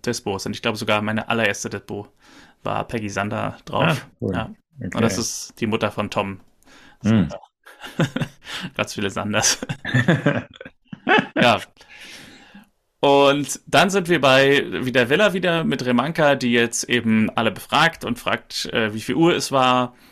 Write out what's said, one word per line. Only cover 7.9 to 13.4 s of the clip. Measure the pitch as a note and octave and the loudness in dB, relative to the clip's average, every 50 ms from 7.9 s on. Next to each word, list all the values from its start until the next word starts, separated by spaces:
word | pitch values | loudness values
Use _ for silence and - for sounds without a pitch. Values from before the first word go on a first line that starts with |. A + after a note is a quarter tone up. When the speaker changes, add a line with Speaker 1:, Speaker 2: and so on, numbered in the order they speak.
| - - | -4 -2
Speaker 1:
<laughs> | E3+ - - - - - - _ - - - - - D3 - | -2 -2 -2 -4 -8 -8 -10 _ -18 -14 -12 -12 -12 -8 -6
Ganz | - G#2 - - | -6 -6 -6 -4
viele | - G#2 G2 | -6 -6 -4
Sanders. | G2 F#2 F#2+ G#2 G#2 G#2 - - - - - - - - - | -4 -4 -4 -2 0 0 2 0 0 -2 -4 -10 -10 -8 -6
Speaker 2:
<laughs> | - - B2 A#2+ - E3 - - D3 C3 - - - - - - - - _ _ _ - - - - F#4+ A4 - - - - | -2 0 0 2 2 2 2 2 -2 -2 -2 -6 -12 -14 -20 -20 -20 -20 _ _ _ -20 -6 0 2 2 2 2 0 0 2
Speaker 1:
Ja. | - A#2+ A2 F#2+ - - _ - - - - - - - - - - - - - - - - - - _ _ _ _ _ _ _ | 4 4 4 2 0 -6 _ -20 -20 -20 -20 -20 -20 -20 -20 -20 -20 -20 -20 -20 -20 -20 -20 -20 -20 _ _ _ _ _ _ _
Und | - C#3+ C#3 C#3 C#3 C#3 C#3 D3 | 4 4 6 6 6 6 4 4